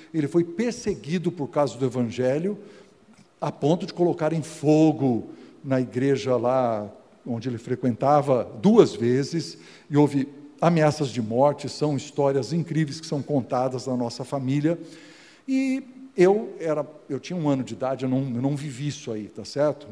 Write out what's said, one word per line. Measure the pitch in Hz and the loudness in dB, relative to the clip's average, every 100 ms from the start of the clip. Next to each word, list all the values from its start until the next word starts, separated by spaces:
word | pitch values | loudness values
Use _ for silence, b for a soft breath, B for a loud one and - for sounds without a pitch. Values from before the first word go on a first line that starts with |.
| B | B
ele | 160 143 | -4 0
foi | 170 | 0
perseguido | 170 - 233 226 208 143 131 180 165 | 0 -2 -4 -4 -6 -6 -4 -2 -2
por | 170 135 | -4 -4
causa | 147 139 123 | 0 0 0
do | 131 | -2
evangelho, | 123 117 101 127 143 190 208 B B B B _ - - - | 0 -2 0 0 0 -2 -6 B B B B _ -20 -20 -8
a | 147 | -8
ponto | - 143 175 170 | 0 2 2 0
de | |
colocarem | - 175 - 156 160 | 0 0 2 0 -2
fogo | - - 147 156 156 143 131 113 - B B B | -6 -2 4 6 6 4 2 2 -2 B B B
na | 139 131 | -2 0
igreja | 123 123 139 131 131 123 | 0 0 2 2 2 2
lá | 120 131 120 110 104 - - _ - | 2 2 2 0 -6 -12 -20 _ -8
onde | 117 127 | -6 -4
ele | 117 | -6
frequentava | - 127 127 110 139 147 139 123 - - | -4 -2 0 2 4 4 4 2 0 2
duas | 185 226 139 | 6 8 6
vezes, | - 120 127 135 165 - - B B B | 4 0 2 0 -4 -6 -12 B B B
e | 147 | 4
houve | 143 139 127 - - - | 4 2 -2 -8 -16 0
ameaças | 165 170 151 - 139 | 2 4 4 2 -2
de | 113 | -4
morte, | 107 117 143 143 123 | -2 2 2 0 -6
são | - 151 139 | -4 -2 -2
histórias | - - 139 139 120 | -4 -2 0 0 -2
incríveis | 170 151 156 151 - | -4 -2 -2 -2 -4
que | - | -6
são | 147 | -6
contadas | - 147 120 127 131 127 127 | -2 -2 0 -2 -2 -4 -4
na | 123 | -4
nossa | 120 - | -4 -6
família. | 127 143 131 143 151 165 B B B B B B B | -8 -4 -2 0 0 -2 B B B B B B B
E | 262 269 262 - - - - | -2 0 -4 -6 -18 -4 4
eu | 180 214 233 - | 4 4 -2 -6
era, | 160 151 135 - - | -4 -2 -4 -10 -10
eu | 131 | -8
tinha | - 180 | -6 -2
um | 147 | 0
ano | 135 | 0
de | 110 | -2
idade, | 113 131 131 | -6 -4 -4
eu | 131 | -2
não, | 131 135 | -2 -2
eu | 120 | -2
não | 135 147 | -2 -4
vivi | 151 120 143 | -8 -6 -6
isso | - - | -6 -8
aí, | 110 101 | -8 -10
tá | - | -14
certo? | 101 139 151 - 107 | -8 -2 0 -2 -8